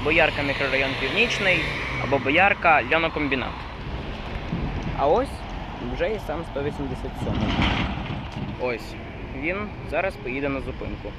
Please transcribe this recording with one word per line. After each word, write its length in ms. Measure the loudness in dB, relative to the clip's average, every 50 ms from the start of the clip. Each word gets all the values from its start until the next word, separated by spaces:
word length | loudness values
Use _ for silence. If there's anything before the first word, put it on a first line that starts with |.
| 2
Боярка, 400 | 4 6 6 6 6 4 2 0
мікрорайон 460 | 0 0 2 2 2 2 2 2 0 0 0
Північний 600 | -2 0 2 2 2 2 2 2 4 4 4 4 2 0 -2 -4 -4 -4 -4 -4 0
або 140 | 2 2 2
Боярка, 680 | 4 4 6 6 8 6 6 4 6 6 6 6 6 4 4
льонокомбінат. 600 | 4 4 2 0 0 0 2 2 0 0 -2 -4 -6 -8 -10 -10 -8 -8 -6 -6 -6 -6 -6 -8 -8 -8 -6 -6 -6 -6 -4 -4 -2 -2 -2 -2 -4 -4 -4 -2 2
А 80 | 4 4
ось 220 | 4 4 4 0 -4 -8 -8 -8 -8 -8 -8 -8 -8 -8 -6 -6 -2
вже 180 | 0 0 0 0
і 60 | -2 -4 -4
сам 120 | -4 -4 -4 -4
сто 120 | -4 -2 -2
вісімдесят 480 | -2 -2 -4 -4 -4 -4 -4 -6 -6 -6 -4 -4
сьомий. 300 | -2 0 0 0 0 2 2 2 2 2 2 0 -2 -2 -4 -4 -6 -6 -6 -6 -8 -6 -6 -6 -6 -6 -4
Ось 320 | -2 -2 -2 -2 -4 -8 -10 -10 -10 -10 -10 -10 -10 -10 -8 -6
він 180 | -4 -4 -2 -2 -4 -6 -8 -10 -8 -4
зараз 260 | -2 0 0 0 -2
поїде 340 | -4 -6 -4 -4 -2 0 0
на 120 | -2 -2
зупинку. 500 | -4 -4 -6 -6 -6 -6 -6 -6 -8 -8 -10